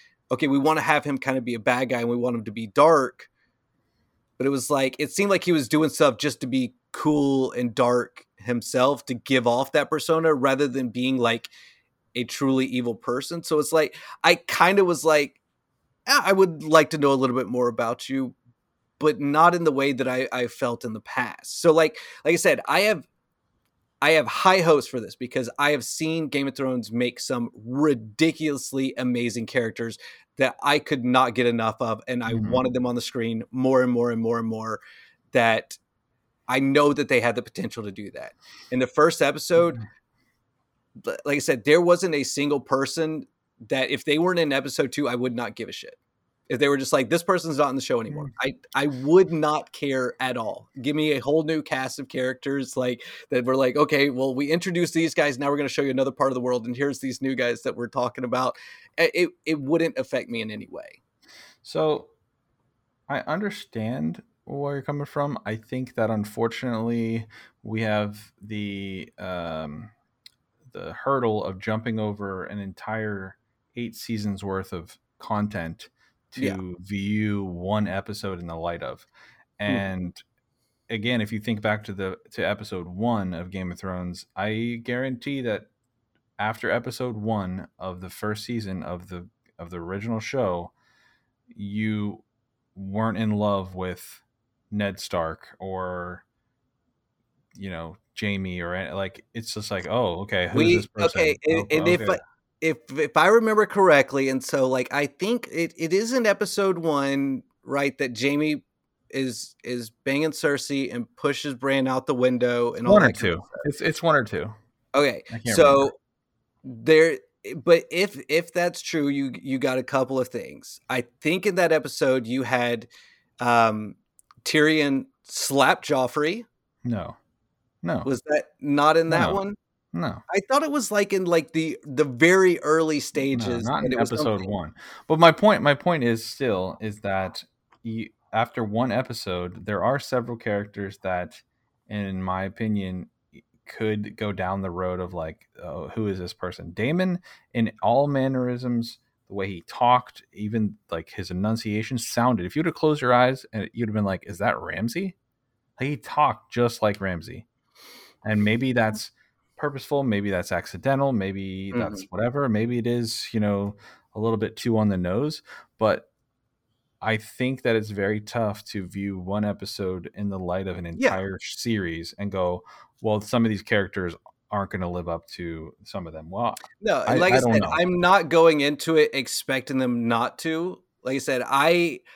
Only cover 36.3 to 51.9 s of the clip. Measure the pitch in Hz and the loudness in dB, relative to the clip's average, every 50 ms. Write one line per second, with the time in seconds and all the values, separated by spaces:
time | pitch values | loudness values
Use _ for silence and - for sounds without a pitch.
36.3 | _ _ _ - 127 135 139 135 139 147 147 147 143 143 139 - 139 120 110 120 | _ _ _ -2 0 2 2 4 4 6 6 6 4 2 0 2 2 2 2 2
37.3 | 110 120 113 - - - - 113 - 120 107 104 98 107 104 98 - - 64 - | 0 -2 -6 -8 -10 -8 -8 -8 -8 -8 -10 -10 -10 -12 -14 -14 -12 -14 -16 -16
38.3 | - _ _ - - - - - 127 127 131 123 - - 151 170 160 - 151 139 | -18 _ _ -20 -20 -20 -12 -6 -2 0 0 0 4 4 6 6 6 4 2 2
39.3 | 143 151 - - 180 165 170 170 143 117 110 - - _ _ _ _ _ _ _ | 2 -2 -2 2 4 4 4 4 2 -4 -10 -14 -16 _ _ _ _ _ _ _
40.3 | _ _ _ _ _ _ _ _ _ _ _ _ _ - - - - - - 147 | _ _ _ _ _ _ _ _ _ _ _ _ _ -10 -8 -8 -8 -6 -2 -2
41.3 | 143 147 - - 143 120 - 139 147 170 175 175 175 175 196 180 156 143 131 - | -2 0 2 0 0 2 6 6 6 8 8 6 6 6 4 0 0 0 -2 -2
42.3 | - 143 143 147 147 135 - - 135 131 135 135 - 165 160 156 156 151 - - | -2 -2 0 0 0 -2 0 0 0 0 2 -2 -2 -2 -2 -2 -4 -6 -10 -14
43.3 | _ _ _ _ _ _ 117 - 139 131 131 - 143 135 - 156 143 156 170 185 | _ _ _ _ _ _ -8 -4 -2 0 0 0 -2 -2 0 2 2 4 4 2
44.3 | 180 175 160 147 135 139 131 139 - - 147 127 - - 147 120 123 123 123 127 | 2 2 2 2 0 0 -2 -2 -2 -2 -2 -2 0 -2 -2 -2 -2 -2 -2 -2
45.3 | 117 120 120 104 - - 113 92 - - - - - _ _ _ _ _ _ _ | -2 -4 -6 -6 -8 -10 -10 -10 -10 -14 -16 -18 -20 _ _ _ _ _ _ _
46.3 | _ _ _ _ 139 113 135 143 143 135 135 - - 139 131 104 165 170 170 - | _ _ _ _ 0 2 2 4 4 2 0 0 2 0 2 2 0 0 2 2
47.3 | 185 170 - 165 147 135 147 139 127 135 127 - 135 117 113 104 - 151 147 139 | 0 0 0 -2 0 2 2 2 0 -4 -2 -2 -2 -2 -2 -4 -8 -10 -10 -12
48.3 | - - 123 143 127 - _ _ - 131 143 147 135 127 131 143 170 190 190 156 | -8 -4 -4 -4 -4 -8 _ _ -4 -2 -2 -2 -2 -2 2 6 8 8 8 6
49.3 | 165 156 156 151 151 151 - - - - 151 139 135 131 127 123 - - 127 127 | 4 0 0 0 0 -2 -4 -8 -10 -6 -4 -2 0 0 -2 -2 -4 -4 -4 -2
50.3 | 123 123 113 104 - - - _ _ 139 120 143 147 156 151 151 143 127 110 135 | -2 -2 -4 -6 -8 -10 -14 _ _ -6 -4 -2 0 0 2 2 0 0 2 2
51.3 | 147 160 156 151 160 156 - - 147 131 131 127 | 2 2 2 2 0 -2 -2 -4 -4 -4 -4 -6